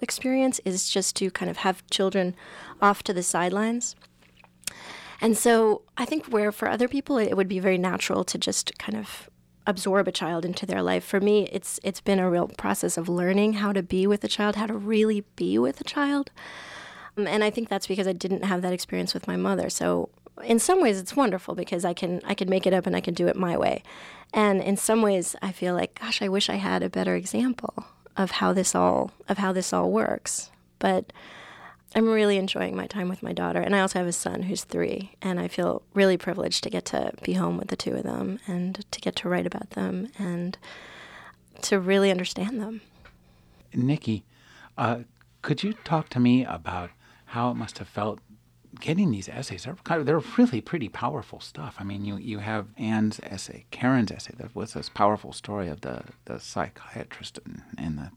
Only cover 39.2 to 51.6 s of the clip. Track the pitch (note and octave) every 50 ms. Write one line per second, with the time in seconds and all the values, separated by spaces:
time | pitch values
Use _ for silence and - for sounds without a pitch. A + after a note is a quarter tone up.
39.2 | - F3 F3+ F3+ F3+ F3 F#3 G3+ G#3 - - G3 F#3+ F#3 F#3 F#3 G3+ C4 - -
40.2 | G3 F3 F3 E3+ F3 F#3 - - - - - - - - - - - - - -
41.2 | - - - _ _ _ - - - - G#3 G3 F3 F#3 G3 G3 G3 G3 F#3 F#3
42.2 | F#3 - - - F#3 G#3+ C4 G#3+ G3+ A3 A3+ G#3 - _ _ - - - - _
43.2 | _ _ _ _ _ _ _ _ _ _ - B2+ B2 C3+ D3+ - - A#2 A2 G#2
44.2 | - _ _ _ _ - - - - - _ - A#2+ A2+ A#2+ A#2+ A#2 - _ _
45.2 | _ _ _ _ - - D3 - F#3+ G#3 A3 - - - E3 D#3 D#3 - - B2
46.2 | B2 B2 B2 C3 B2+ - F2 E2+ E2 - F#2 F2+ F2 E2+ - _ _ - - -
47.2 | _ - - A#2 A#2+ B2 A#2+ A#2 A2+ - - - G2 - - G#2 G#2 G#2+ G#2 -
48.2 | - - - - _ _ _ _ _ _ - - - C#3+ D#3+ G3 G#3 D#3 A2 G2
49.2 | F#2 - B2 B2 C#3 - F#2+ E2+ - B2+ F3 - - - E3+ D#3+ C#3+ - D#3+ D#3+
50.2 | - - - - B3 B3 - G#2+ - - - B2 A2+ F#2+ - - A#2 C3 D3+ B2+
51.2 | - - A2+ - - - - -